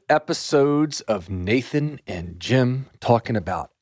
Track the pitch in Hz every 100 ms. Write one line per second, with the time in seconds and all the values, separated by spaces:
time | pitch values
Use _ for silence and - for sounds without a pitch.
0 | - 151 165 160 - 147 143 147 151 -
1 | - 101 87 92 92 127 120 147 151 139
2 | - 92 85 85 - 131 123 131 - -
3 | - 117 - 110 90 90 - _